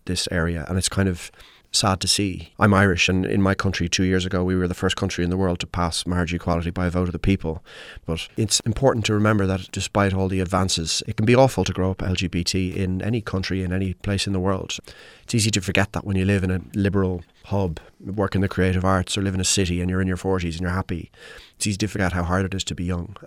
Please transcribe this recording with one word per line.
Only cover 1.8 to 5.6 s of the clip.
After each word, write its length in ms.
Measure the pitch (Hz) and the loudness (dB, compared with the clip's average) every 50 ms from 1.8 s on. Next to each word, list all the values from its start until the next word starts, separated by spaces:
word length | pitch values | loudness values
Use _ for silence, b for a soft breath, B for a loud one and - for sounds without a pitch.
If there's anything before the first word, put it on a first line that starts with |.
| - 104 95 90 | 2 2 2 2
to 60 | - 90 | 2 0
see. 440 | - - 101 98 90 85 82 - - - | 0 0 0 -2 -4 -6 -10 -12 -2 2
I'm 140 | - 104 101 | 4 6 8
Irish, 340 | 95 98 98 87 80 - - | 8 6 6 4 4 2 2
and 180 | 92 92 95 | 2 2 2
in 160 | - 104 104 | 2 2 2
my 140 | 98 95 98 | 2 2 2
country 320 | - - 101 90 - 87 85 | 2 0 -2 0 -2 -2 0
two 160 | - - 95 | 0 2 2
years 220 | 92 92 92 92 | 2 2 2 0
ago, 180 | 95 98 92 90 | 0 0 0 0
we 140 | 92 92 92 | 2 2 2
were 100 | 90 87 | 0 0
the 60 | 90 | -2
first 240 | - - 92 92 - | 0 0 0 0 0
country 260 | - 95 - - 87 | -2 -2 -2 -2 0
in 60 | 87 | 0
the 80 | 90 92 | 2 2
world 220 | 95 92 90 | 2 2 0
to 80 | 90 | -2